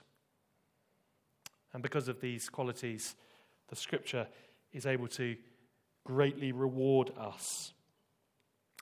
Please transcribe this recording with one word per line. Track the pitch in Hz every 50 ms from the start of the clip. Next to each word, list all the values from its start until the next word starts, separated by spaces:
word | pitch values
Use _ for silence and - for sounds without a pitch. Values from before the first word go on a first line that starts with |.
| - _ _ _ _ _ _ _ _ _ _ _ _ _ _ _ _ _ _ _ _ _ _ _ _ _ _ _ - - _ _ _ _ -
And | 127
because | 120 139 - 147 123 131
of | 120 -
these | - 123 120 110 - -
qualities, | - - 131 123 117 - - 117 113 107 - - - - - - - - - _ _ _ _ -
the | -
Scripture | - - - - - - - - 123 110 - - - - - - _ _ _
is | - 135 113
able | 135 131 123 123 117
to | - - 127 120 117 113 - - - _ _ _ _ _ _ _ _ _ -
greatly | 127 127 135 143 139 143 139 139 131
reward | 123 127 135 131 127 131 131 135 135 135 123 - - -
us. | 110 104 95 - - - - - - - - _ _ _ _ _ _ _ _ _ _ _ _ _ _ _ _ _ _ _ _ -